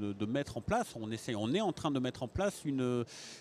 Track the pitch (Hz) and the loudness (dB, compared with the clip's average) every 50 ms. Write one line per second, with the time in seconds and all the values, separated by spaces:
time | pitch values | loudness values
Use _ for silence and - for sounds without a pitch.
0 | 104 101 98 101 107 107 123 143 143 - - 120 - - 208 240 - - - 117 | -2 -2 0 0 0 2 2 0 0 -2 -4 -4 0 2 2 2 2 0 -4 -6
1 | 110 107 113 110 - - 113 101 107 113 147 208 220 180 - - - 151 139 131 | -4 -4 -4 -4 -2 -2 0 2 2 2 4 4 2 2 0 0 0 0 2 2
2 | 127 127 - - 131 113 - - 196 202 - - - 147 139 131 127 123 123 120 | 0 0 -2 -2 -6 -4 -2 0 0 0 0 -2 -4 -2 0 2 2 2 2 2
3 | 117 - - - - - - - | 0 -2 -6 -14 -12 -14 -14 -14